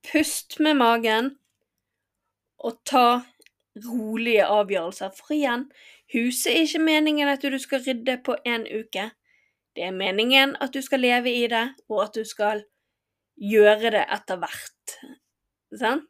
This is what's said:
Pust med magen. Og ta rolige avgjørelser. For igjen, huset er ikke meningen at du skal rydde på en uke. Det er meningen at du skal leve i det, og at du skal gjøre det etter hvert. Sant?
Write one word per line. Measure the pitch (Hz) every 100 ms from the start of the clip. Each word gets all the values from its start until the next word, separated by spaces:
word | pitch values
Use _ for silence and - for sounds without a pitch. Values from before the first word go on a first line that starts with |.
| -
Pust | 302 311 - - -
med | 302 294
magen. | 233 233 226 220 254 277 _ _ _ _ _ _ _ _ _ _ _ _
Og | 233 -
ta | - 262 240 247 247 _ _ _ _ 214 233
rolige | 233 214 220 233 220 190
avgjørelser. | 208 202 190 170 - 190 -
For | - 302
igjen, | 277 240 262 _ - - _
huset | 233 240 247 -
er | 339 311
ikke | 330
meningen | 320 311 302 302 285
at | 277
du | 277 262
skal | - 269
rydde | 254 247 233 254 254
på | 233
en | 240 233 226
uke. | 220 220 190 214 _ _ _ _ _ _ -
Det | 175
er |
meningen | 185 190 196 240 269 277 -
at | 269
du | 277
skal | 262 269
leve | 247 247 247
i | 240 233
det, | 233 240 269 _
og | 214 208
at | 220
du | 220
skal | - 208 214 208 _ _ _ _ _ _ _
gjøre | 202 214 208 214 226
det | 214 -
etter | 208 - 185
hvert. | - - - _ - - - - _ _ _ _ _ 214
Sant? | 233 277 -